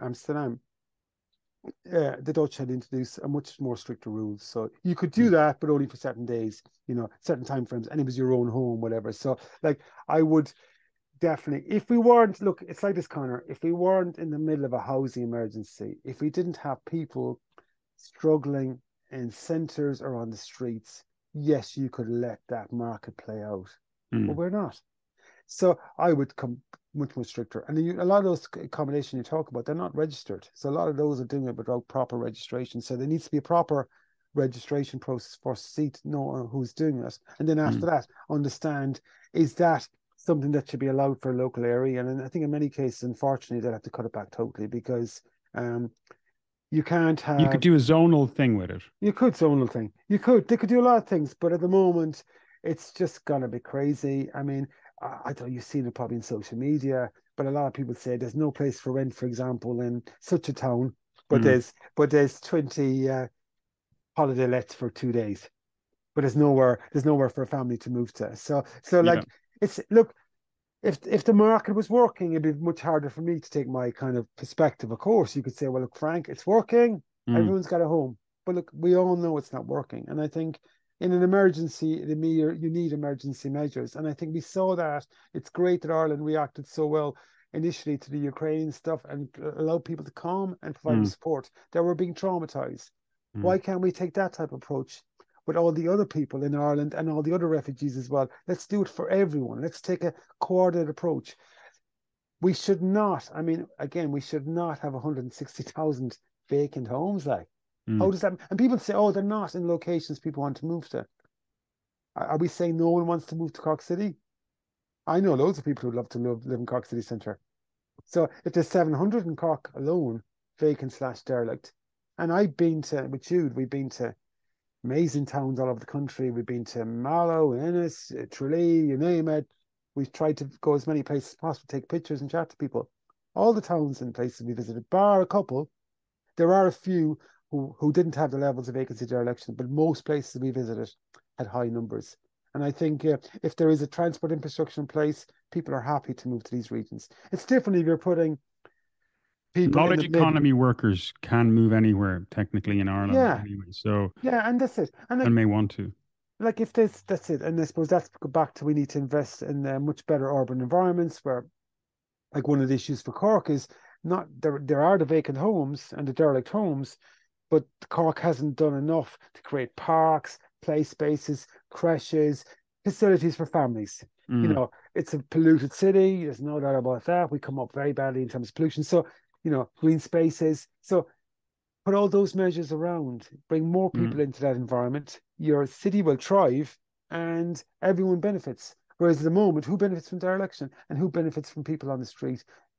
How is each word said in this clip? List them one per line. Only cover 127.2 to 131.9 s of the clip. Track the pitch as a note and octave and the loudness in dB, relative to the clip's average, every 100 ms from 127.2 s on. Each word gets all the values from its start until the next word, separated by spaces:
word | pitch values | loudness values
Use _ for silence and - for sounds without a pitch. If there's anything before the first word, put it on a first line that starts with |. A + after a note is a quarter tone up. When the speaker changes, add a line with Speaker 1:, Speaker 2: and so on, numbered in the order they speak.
| E3+ E3 D3+ | 2 2 2
Speaker 1:
Ennis, | B2 D#3+ F3 E3+ - - | 2 0 0 -2 -6 -12
uh, | B2+ A#2+ | -12 -12
Tralee, | - C#3 D#3+ E3+ E3 | -6 -2 2 4 4
you | D3+ C3+ | 4 2
name | E3+ F3 D#3+ | 2 2 2
it. | D3+ - _ _ _ _ - | 0 -2 _ _ _ _ -8
We've | C3+ | -6
tried | - D#3 D3 | -2 0 0
to | C3+ - | -6 -4
go | D#3 C#3+ | 0 0
as | C#3+ | 2
many | D3+ | -2
places | C3+ D3 - | -2 -4 -6
as | - | -8
possible, | D#3+ C#3+ - | -8 -8 -8
take | C#3 | -10
pictures | - | -6